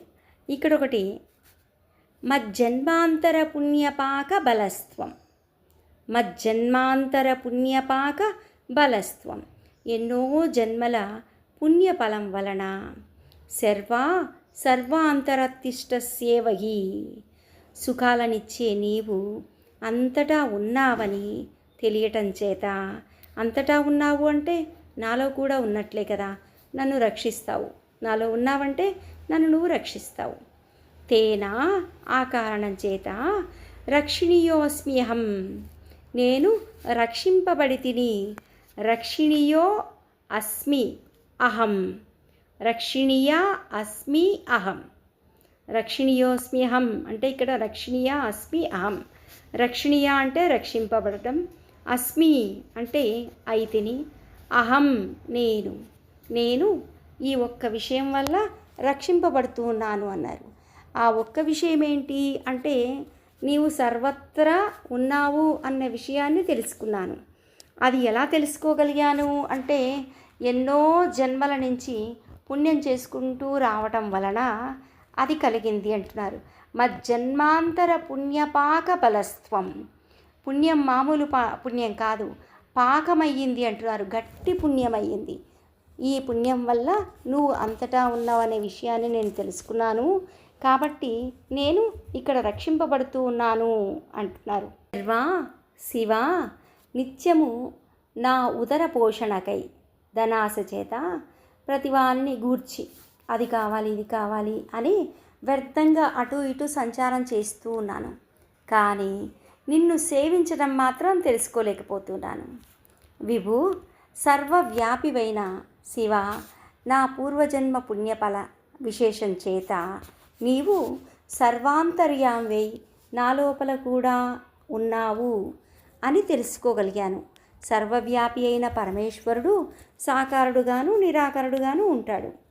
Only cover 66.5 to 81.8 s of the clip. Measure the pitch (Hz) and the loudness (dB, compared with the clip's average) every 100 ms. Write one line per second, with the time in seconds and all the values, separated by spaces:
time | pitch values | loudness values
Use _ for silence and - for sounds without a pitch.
66.5 | 240 226 - 214 208 185 - - _ _ | 0 -2 -8 -6 -4 -4 -8 -14 _ _
67.5 | _ - - 254 254 240 226 294 320 294 | _ -16 0 2 4 2 2 2 2 0
68.5 | - 311 302 294 294 294 285 285 285 - | -2 0 2 2 4 2 2 0 -2 -2
69.5 | 262 262 285 254 277 262 - - - 247 | -4 0 0 0 -4 -8 -16 -20 -6 -2
70.5 | 247 262 294 311 330 349 349 254 262 285 | 0 2 4 6 6 4 2 0 2 0
71.5 | 277 254 247 269 226 220 240 - - - | 0 -2 -2 -4 -6 -6 -10 -18 -20 -6
72.5 | 277 302 302 294 254 - 262 262 254 277 | 0 2 2 0 -2 -4 -6 -4 -4 -2
73.5 | 277 247 214 214 226 214 190 196 208 254 | 0 0 0 -2 -2 -2 -2 -2 -2 -2
74.5 | 214 262 269 - _ _ - 262 302 269 | -2 -6 -10 -16 _ _ -4 -2 2 0
75.5 | 226 220 208 202 214 190 214 202 - - | 0 -2 -2 -2 -4 -4 -6 -6 -8 -18
76.5 | - _ 226 247 - - 240 247 277 302 | -20 _ 0 0 0 -2 0 0 2 4
77.5 | 320 330 330 349 330 330 269 277 294 294 | 4 2 2 2 2 -2 -6 -2 0 2
78.5 | 294 285 320 320 359 240 208 196 - - | 2 2 2 2 4 4 4 -2 -8 -4
79.5 | 202 185 - - _ _ _ _ _ - | -4 -4 -10 -16 _ _ _ _ _ -4
80.5 | 277 320 311 269 254 269 302 294 269 233 | 2 4 4 4 2 2 2 2 0 0
81.5 | - 254 240 | -4 -6 -4